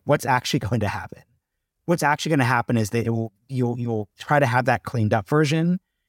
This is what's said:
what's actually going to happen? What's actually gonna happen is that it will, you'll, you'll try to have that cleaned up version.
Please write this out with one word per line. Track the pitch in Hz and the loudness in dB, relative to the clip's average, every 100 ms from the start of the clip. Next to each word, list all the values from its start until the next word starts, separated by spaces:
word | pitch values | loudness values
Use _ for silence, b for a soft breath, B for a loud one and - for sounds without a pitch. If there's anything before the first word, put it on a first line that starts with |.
| - | 0
what's | 151 120 | 0 2
actually | 127 - 147 | 0 0 -4
going | 110 123 | -2 -2
to | 101 | -2
happen? | 95 - - _ _ _ _ _ _ - | -4 -10 -18 _ _ _ _ _ _ -4
What's | 175 | 0
actually | 143 151 151 | 2 0 0
gonna | 151 120 | -2 0
happen | 123 - 117 | 0 0 0
is | 104 | 0
that | 117 110 | -2 -2
it | |
will, | 113 113 - _ | -4 -6 -12 _
you'll, | 131 120 120 | -4 -4 -4
you'll | 117 110 104 _ | -4 -6 -8 _
try | - 147 | 0 2
to | 131 | 4
have | 127 127 | 2 2
that | 117 | 0
cleaned | - 120 107 | -2 -2 2
up | 113 - | 2 2
version. | 151 151 160 170 185 - _ | 2 2 2 0 -2 -6 _